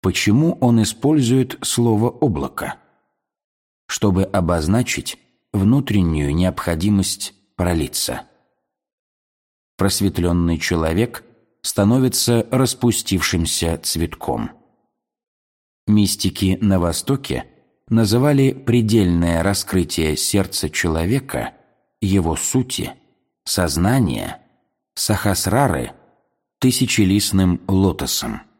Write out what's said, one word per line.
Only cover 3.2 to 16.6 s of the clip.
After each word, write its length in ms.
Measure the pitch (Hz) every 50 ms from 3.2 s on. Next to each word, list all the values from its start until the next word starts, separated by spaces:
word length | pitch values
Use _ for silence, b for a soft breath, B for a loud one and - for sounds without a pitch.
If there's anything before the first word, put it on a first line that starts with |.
| _ _ _ _ _ _ _ _ _ _ _ _ _ _
Чтобы 360 | - - - 104 92 92 95
обозначить 960 | - - 101 87 82 87 85 76 78 98 120 123 - - - 67 - - _ _ _ _ _ _ _ -
внутреннюю 800 | 101 95 104 123 139 135 - 107 101 92 85 80 76 73 71 73
необходимость 1000 | 82 90 92 80 - - - 85 80 87 104 104 98 92 - - - - - _ _ _ _ _
пролиться. 720 | - 90 90 87 82 73 67 - - - - 64 - - _ _ _ _ _ _ _ _ _ _ _ _ _ _ _ _ _ _ _ _ _ _ _ _ _ _ _ _ _ _ -
Просветленный 800 | 95 98 - - 101 98 - - 85 87 85 87 85 82 82 78
человек 680 | - - 92 85 82 80 82 92 113 120 - - _ _ _ _ _ _ _ _
становится 880 | _ - - - 101 101 117 131 127 127 - - - - 120 117 110 -
распустившимся 1300 | - 131 135 123 - - - 120 107 - - - 98 90 80 - - 87 82 82 - - - 82 82 78
цветком. 760 | - - - 80 85 82 - - - - 67 57 - - - _ _ _ _ _ _ _ _ _ _ _ _ _ _ _ _ _ _ _ _ _ _ _ _ _ _
Мистики 720 | - 104 104 104 95 - - - 98 - - 98 95 90
на 200 | -